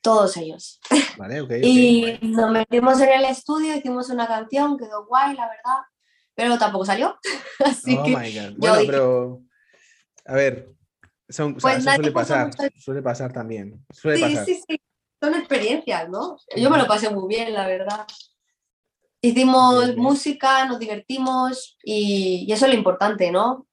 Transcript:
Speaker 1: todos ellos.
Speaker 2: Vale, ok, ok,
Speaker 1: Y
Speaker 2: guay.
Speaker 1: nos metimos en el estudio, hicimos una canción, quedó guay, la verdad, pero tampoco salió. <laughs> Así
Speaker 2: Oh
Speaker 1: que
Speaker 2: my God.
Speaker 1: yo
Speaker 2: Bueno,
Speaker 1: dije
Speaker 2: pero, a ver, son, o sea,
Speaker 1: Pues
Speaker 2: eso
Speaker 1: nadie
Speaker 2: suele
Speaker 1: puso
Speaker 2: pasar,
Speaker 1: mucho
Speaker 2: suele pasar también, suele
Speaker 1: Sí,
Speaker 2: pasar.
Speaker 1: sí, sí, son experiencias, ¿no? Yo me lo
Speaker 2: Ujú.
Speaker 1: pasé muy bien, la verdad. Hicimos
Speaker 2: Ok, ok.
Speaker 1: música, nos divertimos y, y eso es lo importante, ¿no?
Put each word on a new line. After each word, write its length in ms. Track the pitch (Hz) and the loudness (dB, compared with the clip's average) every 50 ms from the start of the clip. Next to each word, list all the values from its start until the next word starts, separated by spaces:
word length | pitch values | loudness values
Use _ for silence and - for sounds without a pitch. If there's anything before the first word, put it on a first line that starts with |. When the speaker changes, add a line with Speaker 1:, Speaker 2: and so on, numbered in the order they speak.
Speaker 1:
todos 340 | - 226 226 214 202 185 - | 2 4 4 4 4 2 0
ellos. 440 | 175 165 160 - - - - - _ _ - 262 302 269 - - - | -6 -10 -12 -12 -16 -18 -20 -20 _ _ 0 2 2 2 0 -8 -14
Speaker 2:
Vale, 220 | 190 196 127 151 | -12 -10 -8 -8
ok, 100 | 143 127 | -6 -6
ok, 100 | 117 120 | -2 2
Speaker 1:
Y 380 | - 247 254 247 247 240 240 233 | 4 6 6 6 6 6 6 4
Speaker 2:
guay. 180 | 233 226 226 - | 2 -2 -6 -6
Speaker 1:
nos 280 | 226 220 220 226 226 220 | -6 -2 0 0 2 2
metimos 480 | 220 220 220 _ 240 240 240 262 262 262 | 2 0 0 _ 0 2 4 4 4 4
en 80 | 277 262 | 4 4
el 140 | 262 262 269 | 4 4 2
estudio, 500 | 262 254 - - - 302 311 311 311 302 | 0 -2 -6 -6 -6 -4 -2 -2 -4 -4
hicimos 340 | 285 277 254 247 247 247 262 | -6 -6 -6 -6 -6 -6 -6
una 160 | 247 240 233 226 | -6 -6 -4 -4
canción, 480 | 226 220 220 220 262 277 294 294 285 254 | -4 -6 -6 -4 -2 0 0 0 -2 -4
quedó 280 | 233 214 214 214 208 | -8 -10 -10 -12 -6
guay, 280 | 214 247 269 277 285 277 | 0 2 2 2 2 -2
la 120 | 247 233 226 | -6 -8 -8
verdad, 340 | 220 - - 254 262 262 - _ _ _ _ _ _ _ _ _ _ | -8 -10 -6 -4 -4 -4 -6 _ _ _ _ _ _ _ _ _ _
pero 240 | - 226 240 240 233 | -2 0 0 2 2
tampoco 260 | 220 208 196 190 190 | 2 0 0 -2 -2
salió. 340 | 196 196 220 277 403 - _ | -2 0 0 0 -4 -4 _
<laughs> 360 | - 494 - - - - - - 277 | -10 -10 -10 -10 -12 -18 -4 0 0
Así 320 | 277 254 - - 254 131 135 | 0 0 -2 -2 0 0 0
Speaker 2:
Oh 60 | 143 | 2
Speaker 1:
que 60 | - - | 0 0
Speaker 2:
my 160 | - 117 113 | -2 -2 -8
God. 180 | 107 107 104 101 | -10 -10 -10 -12
Speaker 1:
yo 60 | 101 101 | -6 0
Speaker 2:
Bueno, 180 | - - - | 4 4 6
Speaker 1:
dije 100 | - - | 6 4
Speaker 2:
pero, 560 | - 139 139 131 127 127 123 123 123 127 - _ _ _ _ _ _ _ _ _ _ _ _ _ _ _ _ _ | 2 2 2 2 2 2 0 -2 -6 -10 -16 _ _ _ _ _ _ _ _ _ _ _ _ _ _ _ _ _
a 80 | - 131 | -4 0
ver, 340 | 135 139 135 123 117 - - _ _ _ _ _ _ _ _ _ _ _ _ | 0 0 0 -2 -4 -16 -20 _ _ _ _ _ _ _ _ _ _ _ _
son, 280 | - - 151 147 135 | -8 -6 -6 -6 -4
o 40 | 123 | -2
sea, 120 | - 262 | 0 0
Speaker 1:
Pues 60 | 262 262 | 0 0
Speaker 2:
eso 80 | 262 | 2
Speaker 1:
nadie 100 | 269 277 | 2 2
Speaker 2:
suele 160 | - - 294 | 2 2 0
Speaker 1:
puso 20 | - | 0
Speaker 2:
pasar, 320 | 254 226 - - 269 - | -2 -2 0 0 0 0
Speaker 1:
mucho 160 | 294 - - 277 277 _ _ | -2 -4 -6 -6 -8 _ _
Speaker 2:
suele 240 | _ 135 135 139 | _ -8 -8 -6
pasar 300 | 131 127 120 - 135 123 | -4 -6 -6 -4 -8 -10
también, 520 | 127 127 113 113 113 107 98 101 107 - _ _ | -8 -10 -10 -10 -10 -10 -12 -14 -18 -20 _ _
suele 280 | - _ - 156 147 330 | -20 _ -2 -2 0 0
Speaker 1:
Sí, 40 | 320 | 0
Speaker 2:
pasar. 180 | 294 302 - 104 | 0 -2 -2 -2
Speaker 1:
sí, 180 | - 370 370 - - | -4 -4 -6 -6 -10
sí, 120 | 311 - _ _ _ _ _ _ _ _ | -10 -10 _ _ _ _ _ _ _ _
son 120 | 294 302 330 | -4 -2 -2
experiencias, 760 | 330 - - 269 240 208 220 262 320 - - 208 170 165 170 | -2 -2 -2 -2 -2 0 -2 -4 -4 -4 -6 -6 -6 -6 -8
¿no? 280 | 185 208 294 370 - _ _ - - | -8 -8 -8 -10 -12 _ _ -10 -4
Yo 140 | 214 240 277 | 0 2 4
me 60 | 320 | 4
lo 80 | 294 254 | 4 4
Speaker 2:
Ujú. 80 | - | 2
Speaker 1:
pasé 180 | 214 208 226 214 | 0 0 0 -4
muy 180 | 208 196 185 185 | -4 -4 -4 -4
bien, 240 | 214 226 233 226 | -4 -4 -4 -4
la 140 | 214 196 190 | -4 -4 -4
verdad. 400 | 190 185 185 190 202 208 214 214 - - - - _ _ _ _ _ _ _ _ _ _ _ _ _ _ _ _ _ _ _ | -4 -4 -4 -4 -6 -6 -8 -10 -16 -20 -20 -20 _ _ _ _ _ _ _ _ _ _ _ _ _ _ _ _ _ _ _
Hicimos 680 | - 240 - 254 262 254 254 262 254 254 247 247 247 247 | 0 2 4 4 4 6 6 6 6 6 6 4 2 2
Speaker 2:
Ok, 20 | |
ok. 60 | 233 | 0
Speaker 1:
música, 720 | 226 247 269 285 277 - 294 277 - - 269 269 262 262 | 0 2 2 2 0 0 -6 -6 0 2 2 2 2 2
nos 120 | 262 240 220 | 0 -4 -6
divertimos 1000 | 226 214 208 202 - - 262 269 262 262 254 254 254 254 254 - - - _ _ | -6 -8 -8 -10 -10 -10 -6 -4 -2 -2 0 0 -2 -2 -4 -8 -12 -18 _ _
y, 600 | - - 214 208 208 202 202 196 190 185 185 180 185 | -8 -4 -2 -2 0 0 0 0 0 -2 -2 -4 -2
y 60 | 196 | -4
eso 140 | 214 214 269 | 2 2 4
es 60 | 269 | 4
lo 60 | 262 220 | 4 4
importante, 520 | 190 185 180 - 202 208 214 196 185 170 | 2 0 0 2 0 -2 0 0 -2 0
¿no? 340 | 175 185 214 247 262 262 - _ | 2 0 0 0 -2 -6 -12 _